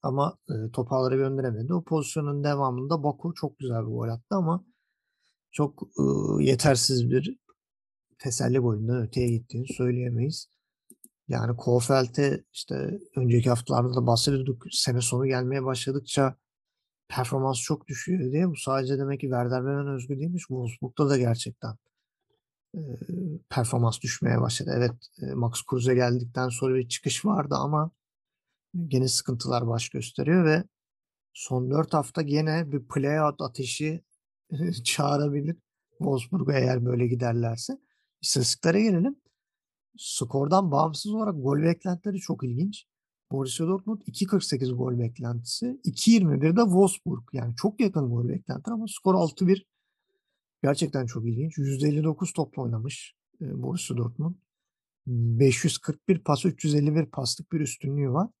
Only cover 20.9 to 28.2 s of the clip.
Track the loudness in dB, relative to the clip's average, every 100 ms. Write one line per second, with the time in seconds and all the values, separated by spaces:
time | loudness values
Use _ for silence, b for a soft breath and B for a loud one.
20.9 | 0 2 4 2 0 -4 -8 -10 -12 _
21.9 | _ _ _ _ _ _ _ _ -12 -10
22.9 | -10 -8 -6 -6 -8 _ -2 0 2 2
23.9 | 0 -6 -2 2 2 2 0 -2 2 2
24.9 | -2 -18 _ -6 -2 -2 -4 -4 0 2
25.9 | 4 4 2 -2 -4 -4 -2 0 0 -2
26.9 | -4 -4 -2 0 0 0 -2 0 0 -2
27.9 | _ _ _